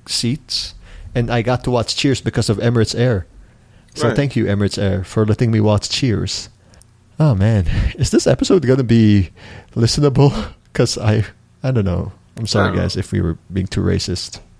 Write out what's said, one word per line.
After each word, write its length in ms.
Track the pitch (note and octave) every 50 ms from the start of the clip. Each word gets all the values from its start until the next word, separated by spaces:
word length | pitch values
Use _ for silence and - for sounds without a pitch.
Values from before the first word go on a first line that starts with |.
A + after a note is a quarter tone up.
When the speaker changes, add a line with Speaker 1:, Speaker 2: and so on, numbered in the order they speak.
| - -
Speaker 1:
seats, 640 | - - - A#2 C3+ - - - - - - - - - - - - - - - -
and 160 | B2+ A#2+ A2+
I 140 | A#2+ A#2+ A2
got 200 | B2 B2+ A#2+ -
to 60 | C3
watch 240 | A#2+ A#2+ G#2+ - -
Cheers 240 | - - C#3+ B2+ -
because 280 | - A2+ - A#2+ A2+ -
of 80 | G#2+
Emirates 400 | G2+ - B2 A#2+ A#2 G#2+ - -
Air. 300 | A2 A#2+ B2+ A2+ F#2 E2 - - - - - _ _ _ _ _ - _ _ -
So 140 | - D3+
Speaker 2:
Right. 80 | - A#2
Speaker 1:
thank 200 | C#3+ C#3+ C3+ -
you, 100 | A#2 A2
Emirates 360 | F#2+ G2+ G2+ G2+ F#2+ - -
Air, 220 | G2+ G2 F#2+ F#2+ F#2+
for 200 | - - A2 G#2+
letting 260 | G#2+ G#2 - B2+ A2
me 80 | A2+ A2
watch 280 | G#2 G#2+ G#2 G2+ - -
Cheers. 600 | - - C#3+ B2+ G2+ E2+ - G#2 - - - - - _ _ _ - - - _ _ _ _ _ _ -
Oh 160 | D#3 D3+ A2
man, 320 | F#2 G2 A2+ A2+ G2+ F2
<laughs> 300 | - - - - - - -
is 100 | C#3 -
this 160 | - - -
episode 400 | - - - C4 - - F#3 C3+
gonna 180 | A#2+ C3 C3+ C3
be 460 | A2 A#2 A#2 A2 G#2+ G#2 G2+ F#2 - - - - - - - - - -
listenable? 580 | A#2+ A#2 A2+ - C#3+ D3 C#3+ B2 B2+ C#3 C#3+ - - - - -
<laughs> 160 | _ _ _ -
'Cause 240 | - B2+ - -
I, 280 | - - G#2+ G#2+ G#2+ G#2 - - _ _ _ _ _
I 80 | - C3
don't 140 | B2+ A2+ G2
know. 260 | F#2+ F2 F2 E2 F#2+ - _ _ _ -
I'm 100 | - A2+
sorry, 180 | G#2 - G#2 G2
Speaker 2:
I 20 | G#2+
don't 60 | F#2+
know. 40 | F#2 F2+
Speaker 1:
guys, 140 | F2 -
if 140 | - - -
we 100 | G2+ F#2+
were 160 | F2+ E2 E2 - _ - F2
being 140 | G2 F#2
too 140 | - - G2+
racist. 580 | F#2 F#2 F2+ F#2 - - F2+ - - - - - - - -